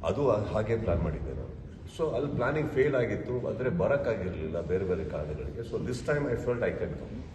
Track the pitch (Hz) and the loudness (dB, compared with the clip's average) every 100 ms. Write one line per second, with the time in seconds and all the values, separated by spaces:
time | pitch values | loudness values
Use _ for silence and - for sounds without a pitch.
0 | 82 110 139 107 104 107 110 113 - 82 | 0 2 4 4 2 0 2 2 4 2
1 | 82 73 - 67 - - - - - - | 2 -2 -4 -6 -8 -10 -12 -12 -12 -2
2 | 156 - 143 120 120 151 147 131 147 - | 0 0 0 0 2 2 2 4 4 4
3 | 113 107 - 123 120 113 127 87 101 143 | 2 0 -2 -2 -2 0 0 4 4 4
4 | 131 107 92 80 78 85 78 92 92 85 | 2 0 -2 -4 -2 -2 0 0 2 0
5 | 78 73 73 76 69 - 110 113 92 127 | -2 -4 -4 -6 -6 -6 -6 -4 -2 -4
6 | - 147 139 117 - 120 98 87 82 - | 0 0 2 0 0 0 0 0 -4 -6
7 | - 107 - | -8 -10 -10